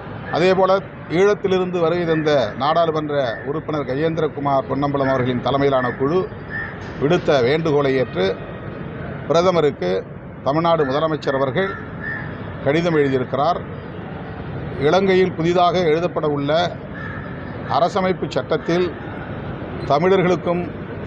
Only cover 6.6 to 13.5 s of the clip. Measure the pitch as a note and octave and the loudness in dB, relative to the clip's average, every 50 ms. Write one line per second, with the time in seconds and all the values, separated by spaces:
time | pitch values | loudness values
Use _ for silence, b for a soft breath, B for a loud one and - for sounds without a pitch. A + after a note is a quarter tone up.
6.6 | - - - - - - - - C3 D3 F3 E3+ - F3 D3+ C3+ A#2+ B2 D3 E3 | -6 -6 -8 -10 -12 -10 -8 -2 0 2 2 2 2 4 4 4 4 4 2 2
7.6 | E3 D#3+ C#3+ D3 C#3+ C3+ C3+ C3 B2+ - C3+ E3 F#3 F#3+ - - - - - - | 2 2 2 2 4 4 2 2 0 0 0 -2 0 0 -2 -4 -8 -12 -12 -12
8.6 | - - - - - - - - - - - - - - C#3+ E3 F3 F#3 F3+ E3 | -10 -10 -10 -10 -10 -10 -10 -10 -10 -10 -10 -10 -4 0 2 4 4 4 4 4
9.6 | D3+ C#3+ - - F3+ F3+ F#3 F#3 - - - - - - - - - B2+ C#3+ D#3+ | 2 2 2 0 -2 -2 -2 -2 -4 -6 -12 -14 -14 -14 -14 -6 -2 0 0 2
10.6 | E3+ E3+ E3+ D#3+ D3 C3 C3 D3 D#3+ D#3+ D#3 C#3 - D3 C3+ C3+ C3+ C3 A#2+ E3+ | 4 4 4 4 2 2 2 0 0 0 0 -2 -2 -2 0 0 0 0 0 0
11.6 | F#3+ G3 G3 - - - - - - - - - - - - - - - - - | -2 -2 -4 -8 -10 -10 -10 -8 -8 -8 -8 -8 -8 -10 -10 -10 -10 -10 -10 -4
12.6 | - C#3 C#3+ D#3+ E3+ F3 E3 D3+ C#3+ C#3 C3+ B2+ B2 - - B2+ C#3+ E3 | -2 0 2 2 2 2 4 4 4 4 2 0 -2 0 -2 0 2 2